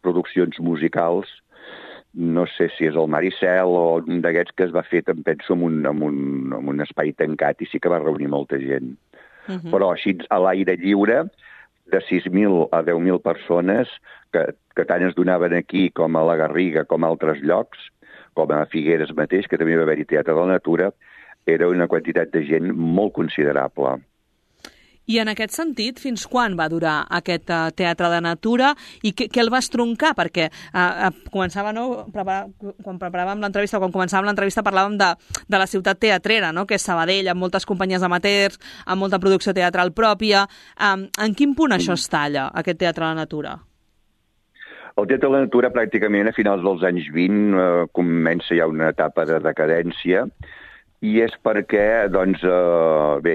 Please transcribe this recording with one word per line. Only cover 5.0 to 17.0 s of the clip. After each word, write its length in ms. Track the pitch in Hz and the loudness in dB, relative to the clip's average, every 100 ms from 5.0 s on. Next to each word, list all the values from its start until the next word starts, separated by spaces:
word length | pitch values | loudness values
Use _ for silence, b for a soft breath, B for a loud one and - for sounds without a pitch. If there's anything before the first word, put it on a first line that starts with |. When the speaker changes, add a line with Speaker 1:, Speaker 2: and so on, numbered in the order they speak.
| 80 | -2
Speaker 1:
em 160 | 80 | -2
penso, 300 | 82 76 - | -4 -4 -2
en 80 | 87 | 0
un, 160 | 85 78 71 | 0 0 -2
en 160 | 76 | -2
un, 160 | 76 71 69 69 67 | -2 -4 -4 -4 -6
en 160 | 65 69 | -6 -4
un 120 | 71 | -4
espai 300 | 73 - 76 - | -4 -4 -4 -2
tancat 460 | 78 76 73 - | -4 0 -2 -2
i 60 | - | -6
sí 100 | 80 | -4
que 80 | 87 | -2
va 140 | 85 | 0
reunir 260 | 76 73 71 | 0 -2 -2
molta 300 | 71 69 69 | -4 -4 -4
gent. 380 | 67 67 64 - _ B B B B | -2 -4 -6 -12 _ B B B B
Speaker 2:
Mhm. 240 | 185 165 | -10 -2
Speaker 1:
Però 160 | 98 95 | 0 2
així, 180 | 87 101 90 - | 0 -2 -4 -2
a 100 | 98 | 2
l'aire 380 | 92 95 90 90 | 2 2 0 0
lliure, 460 | 92 101 107 127 180 - B B B _ _ | 0 2 2 2 -2 -10 B B B _ _
de 120 | 92 - | -2 0
sis 200 | 90 95 | -2 0
mil 360 | 92 104 90 - | 2 4 4 2
a 120 | 82 | 2
deu 180 | 82 85 | 2 2
mil 180 | 90 90 | 2 2
persones, 680 | 85 85 - 85 90 113 123 - B B _ | 0 -4 0 2 2 0 -2 -8 B B _
que, 140 | 85 76 - _ - | -2 -2 -6 _ -4
que 80 | |
tant 180 | 82 87 92 | 0 0 0
es 80 | 87 | 2
donaven 400 | 92 90 87 87 | 2 2 2 0
aquí 320 | - 95 90 | 0 0 0
com 260 | - 80 80 | 0 0 2
a 60 | |
la 120 | 82 80 | 2 2
Garriga, 480 | 78 80 90 78 | 2 2 2 0
com 180 | - 80 | 0 0